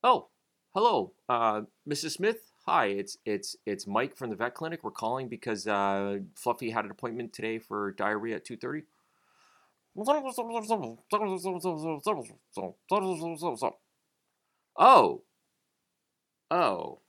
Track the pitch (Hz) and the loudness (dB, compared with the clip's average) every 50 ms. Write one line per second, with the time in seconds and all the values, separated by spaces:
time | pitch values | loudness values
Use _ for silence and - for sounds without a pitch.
0 | - 247 254 127 - _ _ _ _ _ _ _ _ _ _ 190 214 240 214 135 | 6 6 4 4 2 _ _ _ _ _ _ _ _ _ _ 2 4 4 4 4
1 | 95 90 - _ _ - 123 117 117 110 107 107 107 - _ _ _ 147 147 143 | 0 -2 -6 _ _ 0 2 4 4 4 2 2 -4 -8 _ _ _ -6 -6 -4
2 | 160 160 151 - 180 214 226 226 - _ _ _ _ - 175 170 120 101 101 101 | -4 -6 -4 0 0 0 0 -2 -8 _ _ _ _ 2 2 4 4 2 0 -2
3 | 101 98 - _ _ - 104 101 101 - - - _ 110 101 95 - 101 98 110 | -4 -6 -10 _ _ -4 -4 -2 -4 -8 -12 -8 _ -6 -6 -4 -6 -2 0 0
4 | 127 139 - - 135 117 107 92 113 123 - - 160 160 170 160 - 107 - - | 0 0 -4 -8 -8 -8 -4 -4 -4 -4 -4 -6 -8 -8 -8 -8 -10 -10 -8 -6
5 | - 113 123 131 131 117 117 - - 123 110 101 98 107 104 101 98 98 98 98 | -4 -4 -4 -4 -6 -8 -10 -8 -6 -6 -4 -4 -2 0 2 2 2 2 2 0
6 | 98 101 101 101 98 - _ - - 123 117 - 131 113 110 117 113 101 - - | 0 -2 -4 -4 -6 -10 _ -6 -2 -2 -2 -2 -4 -4 -2 -2 -4 -4 -8 -10
7 | - 120 110 120 117 113 - - 110 110 113 113 110 _ 101 104 104 98 98 - | -10 -8 -8 -8 -10 -10 -10 -8 -6 -4 -4 -6 -8 _ -6 -4 -4 -4 -4 -2
8 | 104 101 107 107 107 117 113 90 - - 120 104 - 127 139 156 156 _ _ _ | -2 -2 0 -2 -4 -4 -6 -8 -8 -12 -14 -10 -8 -8 -8 -8 -10 _ _ _
9 | _ _ _ _ _ _ _ _ _ _ _ _ _ _ _ _ _ _ _ 180 | _ _ _ _ _ _ _ _ _ _ _ _ _ _ _ _ _ _ _ -8
10 | 214 247 285 302 269 262 247 - 240 233 233 233 214 208 226 208 147 113 233 117 | 0 0 2 2 0 -4 -6 -6 -6 -4 -4 -6 -2 -2 -2 -2 -2 -8 -10 -14
11 | _ _ - 208 214 202 190 185 170 190 185 175 165 185 170 156 151 165 160 143 | _ _ 0 0 0 0 -2 -4 -4 -4 -6 -4 -4 -4 -4 -4 -4 -4 -6 -2
12 | - 214 214 156 117 104 - _ _ _ _ - 95 90 185 _ _ - 196 208 | -2 -2 -2 -2 -4 -12 -16 _ _ _ _ -8 -8 -8 -10 _ _ 0 0 0
13 | 190 190 185 160 165 170 165 147 143 147 127 110 131 101 - _ _ _ _ _ | 2 0 -4 -4 -6 -8 -8 -4 -4 -6 -4 -2 -4 -4 -4 _ _ _ _ _
14 | _ _ _ _ _ _ _ _ _ _ _ _ _ _ _ - 170 247 262 185 | _ _ _ _ _ _ _ _ _ _ _ _ _ _ _ 6 10 10 10 10
15 | 117 87 65 - - _ _ _ _ _ _ _ _ _ _ _ _ _ _ _ | 8 6 2 -2 -10 _ _ _ _ _ _ _ _ _ _ _ _ _ _ _
16 | _ _ _ _ _ _ _ _ _ _ 156 180 170 120 95 85 80 - - - | _ _ _ _ _ _ _ _ _ _ 2 4 4 4 2 0 -4 -8 -10 -14
17 | _ | _